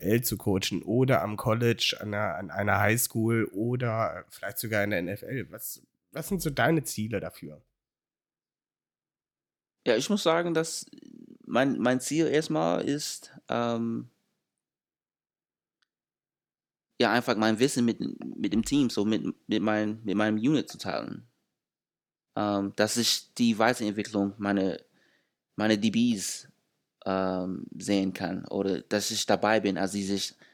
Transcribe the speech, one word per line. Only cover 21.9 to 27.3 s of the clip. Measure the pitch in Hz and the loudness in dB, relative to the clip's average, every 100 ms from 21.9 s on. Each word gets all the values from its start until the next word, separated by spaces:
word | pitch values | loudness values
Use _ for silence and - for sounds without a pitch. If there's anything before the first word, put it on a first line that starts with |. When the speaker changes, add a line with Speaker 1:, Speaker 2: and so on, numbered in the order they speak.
| _ _ _ _ - | _ _ _ _ -4
Speaker 2:
Ähm, | 104 101 98 - | 0 0 0 0
dass | 107 120 | 0 2
ich | 113 - - - | 0 0 -4 0
die | 117 107 | 2 4
Weiterentwicklung | 113 123 107 104 101 107 101 104 | 4 2 -2 -4 -2 0 0 0
meine, | 101 101 95 82 - _ _ _ _ _ _ - | 0 0 0 -2 -10 _ _ _ _ _ _ -2
meine | 107 110 | 2 4
D | 110 | 2
Bs, | 110 120 107 90 - - _ _ _ _ _ - | 2 2 2 -4 -8 -12 _ _ _ _ _ -4
ähm, | 95 95 | -2 0